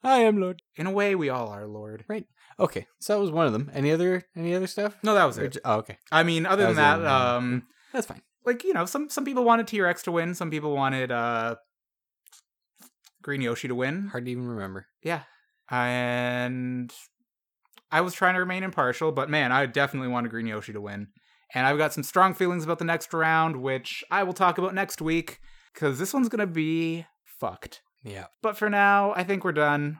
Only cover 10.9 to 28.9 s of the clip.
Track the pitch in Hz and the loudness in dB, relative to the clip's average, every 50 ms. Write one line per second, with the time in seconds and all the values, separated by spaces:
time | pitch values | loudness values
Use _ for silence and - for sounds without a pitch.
10.9 | 135 131 131 123 127 120 117 117 117 113 113 117 117 - _ _ _ _ _ _ | 0 0 -2 -2 0 0 0 0 0 0 -2 -2 -4 -6 _ _ _ _ _ _
11.9 | _ _ _ _ _ _ _ - - - _ _ _ _ _ _ _ _ - - | _ _ _ _ _ _ _ -20 -20 -20 _ _ _ _ _ _ _ _ -20 -20
12.9 | _ _ _ - _ _ - - 143 139 131 120 117 - - 131 123 120 127 135 | _ _ _ -20 _ _ -10 -6 -4 -2 -2 -2 -4 -4 -4 -6 -4 -2 -2 -2
13.9 | 151 185 202 202 - 151 123 127 123 123 123 123 120 110 98 98 95 95 95 _ | -4 -6 -8 -6 -8 -8 -6 -6 -6 -6 -6 -6 -6 -8 -8 -8 -10 -12 -14 _
14.9 | _ _ _ 160 170 156 139 _ _ _ _ _ _ _ _ - 123 123 123 123 | _ _ _ -6 -6 -6 -8 _ _ _ _ _ _ _ _ -6 -2 -2 0 0
15.9 | 123 123 123 123 123 123 123 123 123 123 123 123 127 127 127 127 127 127 123 120 | 0 -2 -2 -2 -2 -2 -2 -2 -2 -4 -4 -4 -4 -6 -6 -6 -6 -6 -8 -10
16.9 | - - - _ _ _ _ _ _ _ _ _ _ _ _ _ _ - _ _ | -12 -20 -20 _ _ _ _ _ _ _ _ _ _ _ _ _ _ -20 _ _
17.9 | - 160 175 180 175 - 190 180 185 185 185 180 180 185 190 190 170 - 139 123 | 0 0 0 0 -2 2 2 2 2 2 0 -2 -2 -4 -4 -4 -2 0 0 0
18.9 | 123 - 160 156 147 139 135 147 147 151 139 123 123 135 143 131 117 143 143 135 | 0 0 0 0 0 0 -2 0 0 0 2 2 2 2 2 2 2 0 0 0
19.9 | - 135 131 123 123 123 117 117 110 113 113 113 107 107 104 - 104 104 104 104 | 0 -6 -4 -2 -2 -2 -4 -4 -4 -6 -6 -4 -6 -6 -8 -8 -10 -10 -10 -8
20.9 | 101 101 104 - _ _ _ _ _ _ _ _ - 127 131 135 143 147 156 151 | -10 -10 -12 -14 _ _ _ _ _ _ _ _ -2 2 2 2 4 4 2 0
21.9 | - - 127 - - 185 185 190 180 - 185 180 175 175 156 156 170 165 180 175 | 0 -4 -8 0 4 4 4 4 4 2 0 0 0 -2 -2 -4 -4 -2 0 -2
22.9 | 170 160 - - - 165 160 160 160 160 160 160 160 131 127 135 131 131 127 - | -2 -2 -4 -6 -2 0 2 4 4 4 2 2 0 -2 -4 -4 -4 -4 -6 -8
23.9 | - - - - - 196 202 180 175 - 190 180 175 - 180 190 190 185 196 190 | -12 -12 -6 -2 0 0 0 -2 0 2 2 2 4 2 -2 -2 0 -2 -4 -4
24.9 | - - 160 160 165 165 165 - - - - - - - _ _ _ - 160 147 | -4 -6 -2 0 0 -2 -2 -4 -14 -18 -20 -20 -20 -20 _ _ _ -2 -2 -2
25.9 | 135 123 175 196 - 277 254 226 240 220 208 190 165 165 156 156 160 165 165 165 | 0 0 -4 -2 0 0 0 0 0 0 -2 0 0 -2 -2 0 0 0 0 -2
26.9 | 165 170 165 _ _ _ _ _ - - - 104 90 - - 104 - - _ _ | -4 -6 -8 _ _ _ _ _ -12 -8 -8 -8 -8 -8 -16 -18 -18 -18 _ _
27.9 | _ _ _ 107 101 98 92 - _ _ - 220 202 - 214 214 208 202 202 202 | _ _ _ -14 -14 -14 -14 -16 _ _ -4 -4 -2 0 -2 0 4 6 6 6